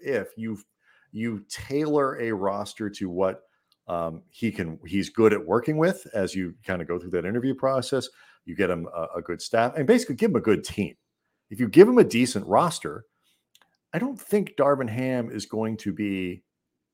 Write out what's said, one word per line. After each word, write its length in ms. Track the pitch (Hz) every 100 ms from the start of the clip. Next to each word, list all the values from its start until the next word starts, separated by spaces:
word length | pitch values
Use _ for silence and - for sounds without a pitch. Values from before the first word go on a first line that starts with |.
if 260 | 139 117 92 -
you, 240 | 113 101 - _ _ _ _
you 320 | 107 117 104 -
tailor 720 | - - 143 151 147 135 123
a 140 | 117
roster 560 | 101 95 101 101 - 104
to 200 | 101 95
what, 340 | 87 95 95 _ _ _ _ -
um, 360 | 87 82 82 -
he 220 | - 113
can, 260 | 101 82 80 80
he's 240 | 98 87
good 220 | - 110
at 120 | 101
working 340 | 80 113 156 156
with, 280 | 170 190 -
as 220 | 110 92 95
you 180 | 90 -
kinda 220 | - 90
go 160 | 80 87
through 120 | 90
that 140 | 87 87
interview 300 | 120 135 131
process, 540 | 135 131 123 135 - - - _
you 140 | - 85
get 120 | 92
him 200 | 85 85
a, 260 | 85 82 85
a 20 |
good 200 | 85 85
staff, 300 | - 113 120 160
and 100 | 139
basically 280 | 240 247 127
give 160 | 220
him 40 | 120
a 60 |
good 240 | 110 92 -
team. 280 | - 82 - _ _ _ _ _
If 120 | 107
you 80 | 117
give 180 | 135 220
him 100 | 247
a 60 |
decent 420 | - 117 123 101 -
roster, 600 | 113 170 165 76 90 - _ _ _ _ _ _ _ _
I 60 | 170
don't 200 | 262 254
think 380 | - 208 190 -
Darvin 320 | 139 135 120
Ham 420 | 113 131 127 113
is 140 | 104 -
going 320 | 110 110 110
to 160 | 104
be 500 | 85 104 95 90 90 _ _ _ _ _